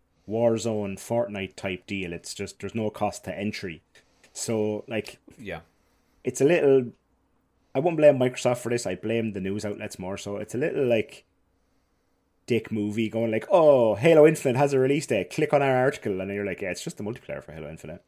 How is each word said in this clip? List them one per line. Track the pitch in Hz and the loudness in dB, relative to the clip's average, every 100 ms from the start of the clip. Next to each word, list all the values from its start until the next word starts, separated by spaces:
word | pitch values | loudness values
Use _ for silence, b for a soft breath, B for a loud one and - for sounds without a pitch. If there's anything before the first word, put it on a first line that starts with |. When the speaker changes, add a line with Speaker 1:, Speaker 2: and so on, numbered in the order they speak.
| _ _ - | _ _ -6
Speaker 1:
Warzone, | 113 117 113 117 107 101 95 | 0 2 2 -2 -2 -4 -8
Fortnite | - 117 117 101 95 - | -4 -2 -2 -6 -10 -8
type | 98 90 - | -8 -8 -8
deal? | 98 90 | -8 -6
It's | 85 - | -10 -12
just, | - 98 - | -12 -12 -10
there's | 98 | -8
no | 113 107 | -4 -4
cost | - 104 - | -2 -4 -4
to | 104 80 | -10 -6
entry. | 104 - 95 85 _ _ _ _ _ | -6 -6 -10 -12 _ _ _ _ _
So, | - - 110 107 104 - | -10 -4 -2 -2 -4 -6
like, | 110 - - - - | -8 -8 -14 -20 -16
Speaker 2:
Yeah. | 101 82 - _ _ _ _ _ | -12 -12 -14 _ _ _ _ _
Speaker 1:
it's | - - | -8 2
a | |
little, | 139 170 139 135 120 - _ _ _ _ _ _ _ | 4 6 6 4 2 -8 _ _ _ _ _ _ _
I | 135 | -2
won't | 175 160 | 0 6
blame | 151 131 | 6 6
Microsoft | 123 - 123 123 | 2 0 -2 -2
for | 120 | -2
this. | 120 95 | -4 -4
I | 92 | -6
blame | 107 113 110 | -4 -2 -2
the | 98 | -4
news | 95 104 | -4 -4
outlets | 104 - 104 - | -6 -8 -10 -10
more. | 92 98 | -10 -8
So | 101 101 | -8 -10
it's | 107 | -8
a | - | -4
little, | 156 151 | -2 0
like, | 123 113 - - _ _ _ _ _ _ _ _ _ _ _ _ - | 2 2 0 -10 _ _ _ _ _ _ _ _ _ _ _ _ -2
dick | 113 - | -2 -2
movie | 110 104 107 110 | -6 -4 -4 -4
going | 113 113 | -2 -2
like, | 110 - | -2 2
"Oh, | 180 151 131 113 | 6 6 6 4
Halo | 101 160 160 156 | 4 6 8 8
Infinite | 160 135 120 | 6 0 2
has | 143 | 2
a | 135 | 2
release | 131 147 - | 2 0 0
date. | 107 - | -2 -2
Click | - 147 | -2 0
on | 147 | 2
our | 139 127 | 4 2
article." | 131 - 110 95 | 2 0 -4 -4
And | 95 | -4
you're | 101 | -6
like, | 101 90 | -6 -6
"Yeah, | 95 | -6
it's | 87 | -6
just | - - | -10 -8
the | |
multiplayer | 104 123 - 71 | -8 -10 -10 -12
for | - | -12
Halo | 78 76 | -14 -14
Infinite. | 80 78 87 | -14 -14 -16